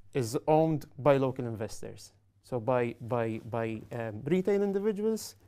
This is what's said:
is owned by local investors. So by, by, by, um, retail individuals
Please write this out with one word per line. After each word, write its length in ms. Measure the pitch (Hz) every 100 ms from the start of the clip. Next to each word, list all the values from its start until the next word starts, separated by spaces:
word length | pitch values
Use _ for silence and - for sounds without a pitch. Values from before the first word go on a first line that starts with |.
| -
is 240 | 143 113 139 -
owned 380 | 156 160 151 - -
by 180 | 131 139
local 280 | 135 127 120
investors. 680 | 104 107 - 110 104 - _ _ _
So 160 | - 123
by, 360 | 110 127 120 -
by, 400 | 117 123 113 110 117
by, 360 | 117 113 110 -
um, 280 | 120 113 107 131
retail 360 | 185 185 202
individuals 760 | 202 196 208 202 220 220 - -